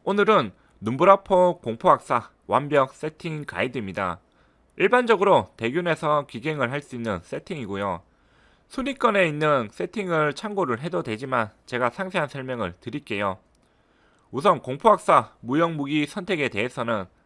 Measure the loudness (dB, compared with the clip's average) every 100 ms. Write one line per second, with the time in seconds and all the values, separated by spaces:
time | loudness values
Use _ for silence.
0 | -4 0 4 4 2 -6 _ _ -6 4
1 | 6 6 4 4 4 2 -6 0 2 2
2 | 2 -2 -2 _ -2 0 2 2 2 -2
3 | -12 -8 -8 -8 -8 -4 -4 -4 -6 -4
4 | -4 -6 _ _ _ _ _ -2 2 2
5 | 2 2 4 4 2 -4 -4 -2 -2 -2
6 | 0 0 -2 -6 -6 -2 -2 -4 -8 -8
7 | -4 -4 -6 -10 -10 -10 -8 -4 -4 -6
8 | -10 _ _ _ _ _ _ -8 -6 -2
9 | 0 2 2 2 2 2 0 -6 -8 -6
10 | -2 0 0 -2 -6 -2 -2 -2 -4 -4
11 | -4 -6 -2 -2 -2 -6 -8 -2 -2 -2
12 | -4 -4 -4 -6 -8 -6 -6 -8 -10 -10
13 | -6 -4 -4 -4 _ _ _ _ _ _
14 | _ _ _ 0 2 2 -2 2 4 4
15 | 4 4 2 _ -4 0 0 -2 -2 -2
16 | -2 -6 -4 -2 -2 -2 -4 -4 -4 -4
17 | -6 _